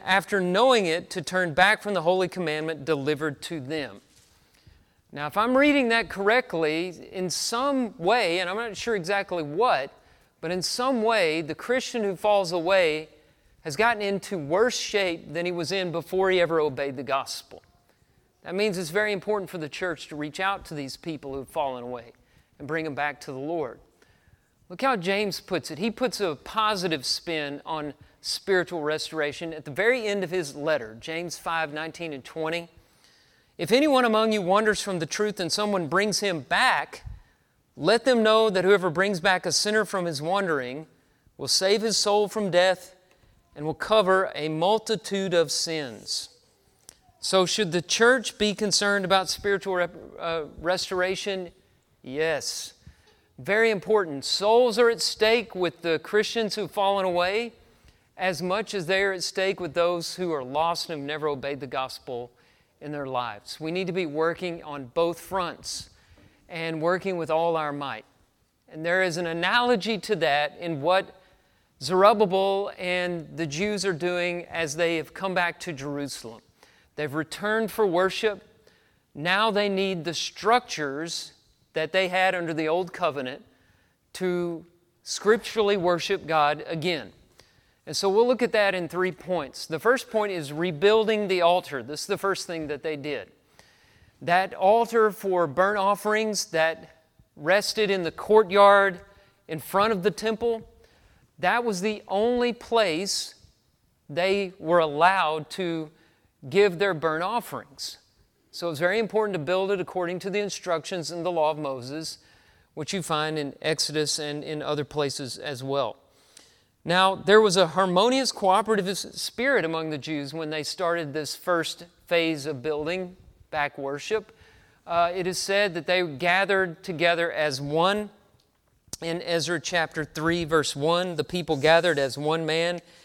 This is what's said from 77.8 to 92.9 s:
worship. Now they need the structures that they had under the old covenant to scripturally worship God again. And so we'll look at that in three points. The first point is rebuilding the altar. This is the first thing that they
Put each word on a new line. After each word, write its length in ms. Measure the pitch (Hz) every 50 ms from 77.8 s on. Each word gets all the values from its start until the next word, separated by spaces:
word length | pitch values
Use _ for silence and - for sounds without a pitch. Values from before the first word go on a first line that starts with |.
| 214 196
worship. 560 | 165 175 185 190 185 - 226 214 202 190 - _ _ _ _ _ _ _ _ _ _ _ _ _ -
Now 340 | 143 147 175 185 202 220 226
they 200 | 190 202 208 202
need 340 | 196 190 196 190 190 170 147
the 100 | 170 156
structures 1200 | - - - - - 170 208 233 247 240 - - 160 151 139 135 143 165 170 165 - - - - _ _ _ _ _ _ _ -
that 200 | 160 160 156 -
they 160 | 185 190 175
had 260 | 180 190 185 190 190
under 180 | 180 170 165 160
the 140 | 151 156 156
old 240 | 160 180 185 170
covenant 540 | - - 180 160 131 143 127 127 139 165 - _ _ _ _ _ _ _ _ _ _ _ _ _
to 540 | - - 185 185 180 175 175 170 170 160 170 - _ _ _ _ _ _ -
scripturally 720 | - - - - 202 226 220 - - - 226 208 202 208 196
worship 500 | 170 180 175 165 - - 196 180 - 147
God 380 | 160 156 147 147 151 151 147 -
again. 460 | 170 160 143 180 170 143 110 92 - _ _ _ _ _ - _ _ _ _ _ _ _ - -
And 80 | 151
so 140 | - - 196
we'll 180 | 190 214 240 247
look 140 | 254 214
at 100 | 254 214
that 240 | - 214 202 196 190
in 140 | 185 170 151
three 240 | 160 175 185 185 160
points. 520 | - - 165 185 165 143 131 - - -
The 140 | - 156 151
first 320 | - 226 262 262 - -
point 220 | - 220 208 208 190
is 180 | 170 147 135
rebuilding 800 | 147 151 170 185 160 143 175 202 214 226 220 208 220 214 208 185
the 120 | 190 180
altar. 400 | 170 170 175 180 170 - 147 131
This 200 | 110 120 151 147
is 60 | - -
the 100 | 196 175
first 280 | - 196 185 - -
thing 220 | - 175 160 156 143
that 160 | 151 139 -
they 140 | 160